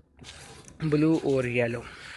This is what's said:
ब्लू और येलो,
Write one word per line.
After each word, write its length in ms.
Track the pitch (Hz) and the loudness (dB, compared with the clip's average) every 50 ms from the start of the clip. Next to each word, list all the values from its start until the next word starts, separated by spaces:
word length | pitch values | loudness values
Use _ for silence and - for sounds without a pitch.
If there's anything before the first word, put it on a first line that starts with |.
| _ _ _ - - - - - - - - - - - - - 160 | _ _ _ -20 -20 -20 -20 -20 -20 -20 -20 -20 -20 -20 -12 -6 -2
ब्लू 300 | 156 147 151 151 160 165 156 - | 2 2 4 4 4 4 2 2
और 200 | 143 139 131 123 123 | 2 2 2 0 0
येलो, 340 | 120 123 120 117 117 120 117 113 - - - - - | 0 0 0 0 0 -6 -8 -12 -16 -16 -18 -16 -16